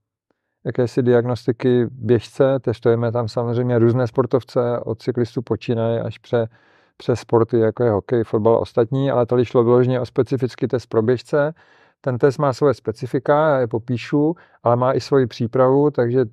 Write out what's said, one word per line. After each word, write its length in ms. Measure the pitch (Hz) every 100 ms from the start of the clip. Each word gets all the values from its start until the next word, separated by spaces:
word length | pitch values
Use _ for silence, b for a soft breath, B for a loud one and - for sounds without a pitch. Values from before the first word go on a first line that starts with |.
| _ _ _ _ _ _
jakési 380 | - 127 120 -
diagnostiky 840 | 123 120 120 120 - 120 127 123 113
běžce. 680 | 127 110 117 - - 135 135
Testujeme 520 | 123 113 123 117 117
tam 160 | 117 113
samozřejmě 500 | - 120 120 123 120
různé 280 | 117 120 123
sportovce, 540 | - 123 131 - 131 120 120
od 180 | 117 113
cyklistů 400 | - 120 117 -
počínaje 600 | - 107 - 117 113 117
až 160 | 113 -
pře-, 300 | - 120 113 b b b b -
přes 240 | - 120
sporty, 380 | - 117 113 117
jako 260 | 110 -
je 60 | 120
hokej, 340 | 101 - 120
fotbal 300 | 110 117 110
a 40 | 113
ostatní, 520 | - - 117 135 139
ale 160 | 123 120
tady 180 | 123
šlo 200 | 120 127
vyloženě 360 | 117 123 123 127
o 60 | 120
specifický 600 | - 120 131 123 - 120
test 180 | 120 -
pro 160 | 113
běžce. 520 | 110 123 - 151 147 165 b b b _
Ten 180 | - 123
test 200 | 147 135
má 140 | 143
svoje 220 | 127 143
specifika, 760 | 127 - 107 123 139 - 147 156
já 100 | 135
je 80 | 120
popíšu, 720 | 117 - 120 - 147 151 170 b b
ale 140 | 117 120
má 160 | 127
i 80 | 131
svoji 260 | - 143 127
přípravu, 640 | - 117 131 127 135 147
takže 340 | 139 120 127 117